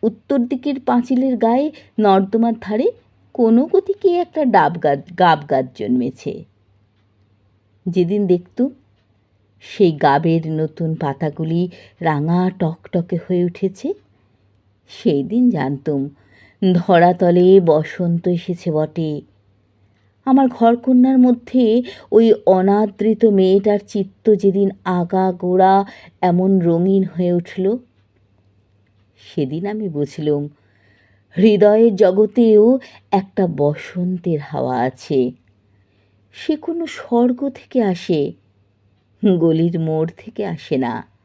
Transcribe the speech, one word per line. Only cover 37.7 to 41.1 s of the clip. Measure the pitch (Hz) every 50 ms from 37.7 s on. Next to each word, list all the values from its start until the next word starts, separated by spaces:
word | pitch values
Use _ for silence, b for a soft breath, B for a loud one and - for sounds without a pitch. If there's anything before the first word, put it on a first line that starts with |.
| - 254 226
আসে, | 196 180 175 - - 180 151 139 - - _ _ _ _ _ _ _ _ _ _ _ _ _ _ _ _ _ - 214 185
গলির | 170 160 165 160 160 165 170 170 165
মোড় | 165 160 156 156 160 165 -
থেকে | - - - - - 208
আসে | 190 170 147 - - 151
না। | 131 127 117 113 110 - _